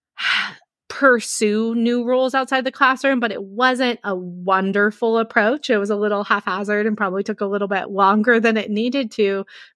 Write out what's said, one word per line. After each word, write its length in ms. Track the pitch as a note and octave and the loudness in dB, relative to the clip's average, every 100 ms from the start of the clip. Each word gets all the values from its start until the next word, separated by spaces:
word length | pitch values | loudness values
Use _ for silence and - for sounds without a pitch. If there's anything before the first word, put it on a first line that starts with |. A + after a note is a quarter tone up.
| _ - | _ -8
<sighs> 400 | - - - - _ _ _ | -4 -2 -4 -12 _ _ _
pursue 840 | - C4+ A#3+ - - G#3+ G#3+ A3+ A#3 | 0 2 2 -2 -2 0 0 -2 0
new 280 | A#3 B3 | 0 0
roles 300 | A#3+ B3+ C4 | 0 0 0
outside 320 | C4+ C4 C4+ B3+ | -2 -2 -2 -2
the 60 | |
classroom, 480 | - C4+ C4 C4+ C4 | 0 0 2 0 0
but 120 | A3+ | -2
it 120 | G3 | -4
wasn't 560 | G3 G3+ B3+ B3+ B3+ A#3 | -10 0 0 2 0 -2
a 120 | G#3 F#3 | -4 -6
wonderful 1040 | F3+ F3+ F3+ F#3+ F#3+ G3+ G#3 G#3+ A#3 A3+ | -6 -6 0 2 2 2 0 0 0 0
approach. 500 | A3+ A#3 G#3 D4 - | 0 0 2 0 0
It 80 | G#3+ | 0
was 140 | G3+ | 0
a 40 | G3+ | -2
little 280 | G#3 G3+ | 0 -2
haphazard 640 | G3+ G#3 G#3 F#3+ G3+ G#3 G#3+ | 0 -2 0 -4 -2 0 0
and 100 | G#3+ | -2
probably 240 | G3 F#3+ | -2 -2
took 200 | G3 G3+ | -6 -6
a 40 | G3+ | -4
little 220 | G3+ G3 | -2 -2
bit 240 | G3 - | -2 -2
longer 480 | G3 G3 G#3+ G#3+ A3+ | 2 4 4 4 4
than 180 | A3+ A3 | 4 0
it 140 | G#3 | -2
needed 400 | G#3 A#3+ C#4 A3+ | -2 0 0 -2
to. 340 | - G3+ G3 G3 - - | 0 0 0 -6 -16 -20